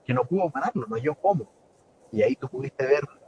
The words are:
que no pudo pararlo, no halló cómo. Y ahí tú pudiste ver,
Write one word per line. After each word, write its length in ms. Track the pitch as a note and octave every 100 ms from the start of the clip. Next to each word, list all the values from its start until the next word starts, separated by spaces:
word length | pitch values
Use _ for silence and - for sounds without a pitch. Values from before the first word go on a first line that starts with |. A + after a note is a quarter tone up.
que 80 | -
no 120 | B2+
pudo 260 | B2 F#3 F3
pararlo, 360 | C3+ F3+ G3 A#2+
no 80 |
halló 200 | A3+ C#3+
cómo. 360 | D3 F#3+ F#3+ - _ _ _ _ _ _
Y 100 | A2
ahí 140 | G#2+ C3
tú 100 | C3
pudiste 360 | B2+ C#3 -
ver, 180 | C3 C#3+ C#3+ -